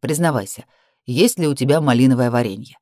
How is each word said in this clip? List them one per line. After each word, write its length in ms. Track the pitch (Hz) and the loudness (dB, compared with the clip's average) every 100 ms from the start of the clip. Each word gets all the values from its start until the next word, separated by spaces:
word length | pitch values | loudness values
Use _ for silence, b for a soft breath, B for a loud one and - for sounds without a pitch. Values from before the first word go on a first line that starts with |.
«Признавайся, 640 | - 151 165 135 98 - - _ _ _ | -4 -2 0 -2 -6 -14 -20 _ _ _
есть 340 | - 123 226 - | -8 0 2 2
ли 80 | 160 | -2
у 80 | |
тебя 280 | 139 127 151 | -2 0 0
малиновое 480 | 147 120 131 123 123 | 2 4 4 4 0
варенье?» 480 | 120 117 98 107 - | 0 -4 -6 -16 -20